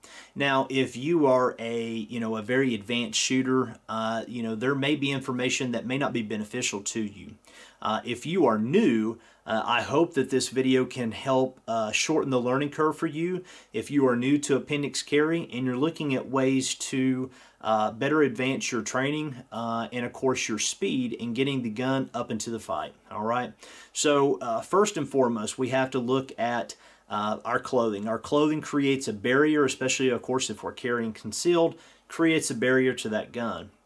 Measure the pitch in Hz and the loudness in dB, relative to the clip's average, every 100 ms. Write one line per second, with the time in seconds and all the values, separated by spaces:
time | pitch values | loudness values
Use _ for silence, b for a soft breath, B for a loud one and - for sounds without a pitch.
0 | B B B - 139 135 131 135 127 123 | B B B -2 2 2 2 0 -2 -2
1 | 139 170 139 127 123 - 113 117 117 113 | 0 4 6 6 4 0 -4 -4 -2 -4
2 | 107 120 113 110 104 127 135 110 101 120 | -4 -4 -2 -4 0 2 2 0 -2 -2
3 | 113 - - 131 131 131 120 110 - 110 | -2 -2 0 0 2 2 0 -4 -8 -4
4 | 113 113 110 120 113 110 127 139 139 151 | -2 -4 -4 -6 -4 -2 0 0 0 0
5 | 139 135 - 123 127 131 123 117 113 135 | 0 -2 -2 -2 0 0 -2 -2 -2 -2
6 | 135 117 107 110 107 123 123 104 101 113 | 0 -2 -4 -4 -6 -4 -4 -4 -6 -4
7 | 107 95 85 - - B B B - 107 | -6 -8 -18 -18 -20 B B B -4 -4
8 | 117 120 143 185 139 107 110 175 214 113 | -4 -8 -4 2 4 4 2 4 4 4
9 | 110 117 b b - 110 - 120 101 139 | 0 -4 b b -4 -2 2 0 2 2
10 | 165 147 123 131 127 123 131 127 127 127 | 2 2 0 0 0 0 2 2 2 -2
11 | 117 107 135 131 131 - - 113 107 110 | -6 -4 0 2 2 -4 -4 -2 0 -2
12 | - 156 143 131 120 131 147 143 156 151 | 0 0 2 0 2 0 0 2 0 2
13 | 165 147 170 185 180 B B - 110 147 | -4 -2 -4 -4 -8 B B -8 -2 2
14 | 131 120 127 147 143 131 - 147 143 - | 4 4 2 2 2 0 0 -4 -2 -6
15 | - 147 151 165 - 120 127 123 151 165 | 0 2 2 0 -4 -4 -2 0 -2 -2
16 | 151 131 - 135 131 135 131 - - 135 | -2 -2 -2 0 2 2 0 -4 -4 0
17 | 131 127 127 B B B - 110 107 110 | 0 0 -4 B B B 0 2 0 0
18 | 139 156 143 110 127 135 - 120 107 127 | 0 4 4 2 -2 -2 -2 -4 -2 -2
19 | 131 151 151 120 - 107 117 117 117 123 | -2 -2 -6 -10 -12 -8 -4 -4 -4 -6
20 | 120 - 131 123 - 107 - - 196 135 | -6 -2 0 0 -2 -2 -4 -2 -2 0
21 | 123 113 120 117 135 135 117 107 127 135 | -2 -4 -4 -2 0 0 -2 -2 0 0
22 | 131 120 117 113 120 113 - 80 78 - | -2 -6 -6 -6 -6 -6 -4 -6 -6 -12
23 | - 98 107 120 120 - B B B - | -14 -6 -2 -2 -2 -10 B B B -2
24 | 151 143 143 131 123 113 - 180 208 - | 2 4 4 2 -2 -4 0 2 2 0
25 | 139 139 123 117 107 - 127 131 131 131 | -2 2 2 2 -4 -4 -2 0 0 -2
26 | 120 135 135 - 117 120 - - B B | 0 0 0 -4 -2 -2 -4 -10 B B
27 | B 104 104 107 113 123 - 127 117 101 | B -4 -2 -4 -2 -2 0 2 2 0
28 | 107 110 - 147 151 156 135 147 139 135 | -4 -4 0 2 4 0 -2 0 2 2
29 | 135 107 117 131 151 151 143 - 131 - | -2 -4 2 4 6 6 2 2 -2 2
30 | 131 117 - 127 127 107 98 - 127 120 | 2 0 0 -2 -2 -6 -8 -6 -2 -2
31 | 113 107 110 - 175 175 165 - B B | -2 -6 -8 -2 2 4 4 0 B B
32 | B - 165 160 - 123 127 131 131 123 | B 2 4 4 0 0 2 4 4 0
33 | 120 107 - 117 117 87 92 _ | -2 -2 -4 -4 -4 -6 -10 _